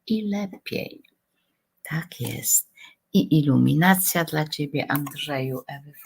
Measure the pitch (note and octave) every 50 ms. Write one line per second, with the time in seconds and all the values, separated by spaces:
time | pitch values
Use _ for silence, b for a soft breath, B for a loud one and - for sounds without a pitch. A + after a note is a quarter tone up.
0 | - - A3 A3 G#3+ G#3 G3+ G3+ G#3 G3 F#3+ - - - - - - - - -
1 | _ _ _ _ _ _ _ _ _ _ _ _ _ _ _ _ - - D#3 D#3+
2 | D#3+ - - - B2 A#2 A#2 A#2 B2 - - - - _ B B B B B B
3 | B _ - - - - - D#3+ C#3+ D3 C3 B2+ B2+ C3 C#3 D3 E3+ F#3 F#3+ F#3
4 | - - - F3 E3 D#3+ - D#3 D3+ D3+ - - D3 C#3+ - C#3+ - - - C#3+
5 | D3 C#3 - D3 - D3+ D3 C3+ C3 C3 C3 B2+ - - C#3 C#3 C#3+ D3 C#3+ -
6 | -